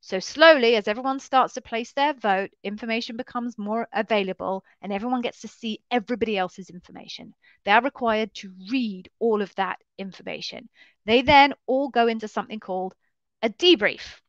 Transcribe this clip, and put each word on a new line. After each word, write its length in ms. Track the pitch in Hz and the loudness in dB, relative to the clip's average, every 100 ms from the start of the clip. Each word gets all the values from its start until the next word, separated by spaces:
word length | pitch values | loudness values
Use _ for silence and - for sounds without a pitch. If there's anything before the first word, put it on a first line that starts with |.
So 180 | - 196 | -6 -8
slowly, 560 | 175 - 320 311 233 233 | -8 4 6 8 6 2
as 140 | 202 | 0
everyone 300 | 214 262 269 | -4 -4 -6
starts 340 | - 262 196 | 0 2 2
to 80 | - | -2
place 320 | - 226 240 | -8 -8 -6
their 200 | - 285 | -2 -2
vote, 380 | 277 220 190 196 _ | -2 -2 0 -2 _
information 520 | 196 208 233 226 233 226 | -12 -10 -6 -6 -6 -10
becomes 420 | 247 247 240 220 | -10 -8 -10 -10
more 300 | 202 220 226 | -6 -6 -4
available 720 | - 220 220 190 185 180 190 _ _ | -6 -2 0 -2 -6 -6 -6 _ _
and 100 | 190 | -8
everyone 300 | 196 233 254 | -6 -4 -4
gets 200 | 233 - | -6 -10
to 60 | 220 | -18
see 320 | - 233 214 _ | -12 -10 -10 _
everybody 480 | 247 196 240 220 208 | -6 -4 -4 -2 -2
else's 320 | 180 - 185 | -4 -6 -18
information. 640 | 175 _ - - - - _ _ _ | -18 _ -20 -16 -18 -18 _ _ _
They 80 | - | 2
are 100 | 214 | 2
required 520 | 247 - 240 214 220 - | 2 -2 0 0 -2 -8
to 180 | 196 185 190 | -18 -18 -6
read 400 | 262 233 190 180 _ | -2 -2 -6 -14 _
all 220 | 233 214 | 0 0
of 140 | 196 - | -2 -4
that 240 | 185 - _ - | -4 -6 _ -14
information. 680 | 196 175 185 80 - - - _ _ _ - | -14 -12 -12 -12 -12 -14 -18 _ _ _ 2
They 160 | 233 | 2
then 320 | 262 285 277 262 - | 6 8 8 4 -2
all 220 | 254 277 | 0 0
go 200 | 240 233 | 2 2
into 200 | 226 214 | 0 -6
something 320 | - - 220 | -8 -8 -10
called 340 | - 185 185 - _ _ _ _ | -8 -6 -6 -10 _ _ _ _
a 80 | 226 | -6
debrief. 680 | 208 349 339 196 - - - | 0 4 4 2 -4 -14 -20